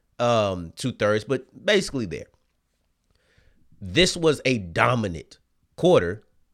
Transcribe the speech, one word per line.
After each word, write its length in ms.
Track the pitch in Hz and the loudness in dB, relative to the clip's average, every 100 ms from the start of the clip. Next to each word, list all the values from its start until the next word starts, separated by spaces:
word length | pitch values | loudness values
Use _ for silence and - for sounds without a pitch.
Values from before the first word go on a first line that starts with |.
| _ - | _ -2
um, 540 | 120 117 104 92 85 | 0 2 2 -2 -8
two-thirds, 500 | - - - 104 107 | -8 -8 -2 0 0
but 400 | 107 135 - - | 0 -6 -6 -8
basically 420 | 185 208 - 139 104 | 0 0 0 -6 -8
there. 200 | 73 - _ _ _ _ _ _ _ _ _ _ _ _ _ _ - | -10 -14 _ _ _ _ _ _ _ _ _ _ _ _ _ _ -18
This 360 | 98 95 180 180 | -4 0 2 2
was 240 | 160 139 | 0 0
a 140 | 131 123 | 0 -2
dominant 800 | 90 85 117 123 107 82 - - _ _ _ - | -2 0 0 0 -2 -6 -14 -20 _ _ _ 0
quarter 480 | 175 156 87 101 _ _ _ | 4 4 2 -4 _ _ _